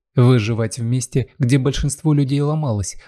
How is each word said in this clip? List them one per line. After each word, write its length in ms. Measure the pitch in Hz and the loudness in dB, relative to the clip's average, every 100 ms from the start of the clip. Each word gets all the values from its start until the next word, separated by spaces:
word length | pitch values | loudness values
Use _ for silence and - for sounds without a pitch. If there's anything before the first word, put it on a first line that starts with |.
| _ - | _ 2
выживать 640 | 123 127 107 113 113 - | 4 4 2 -2 -4 -4
в 40 | |
месте, 460 | 113 127 - 139 110 - | -4 -4 -2 -4 -4 -4
где 180 | 123 139 | 0 2
большинство 560 | 135 - 147 - 156 | 0 -2 -4 -2 0
людей 280 | 147 135 143 | 0 0 -2
ломалось, 560 | 147 156 147 104 92 - | -2 -2 -2 -4 -4 -10